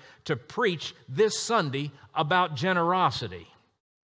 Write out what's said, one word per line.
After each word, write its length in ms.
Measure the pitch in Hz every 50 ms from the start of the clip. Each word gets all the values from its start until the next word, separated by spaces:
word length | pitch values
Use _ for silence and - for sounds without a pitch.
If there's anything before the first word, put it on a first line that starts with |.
| - - - _ -
to 100 | - 151
preach 580 | 117 - - - - 247 202 175 147 - - - - _ -
this 320 | 131 160 220 214 208 -
Sunday 520 | - - 233 220 170 139 127 139 147 143 - - - - -
about 420 | 156 156 147 185 180 180 160 151
generosity." 920 | 113 151 190 185 175 170 170 185 185 175 147 113 - 123 101 90 87 - - _ _ _ _ _ _ _ _ _ _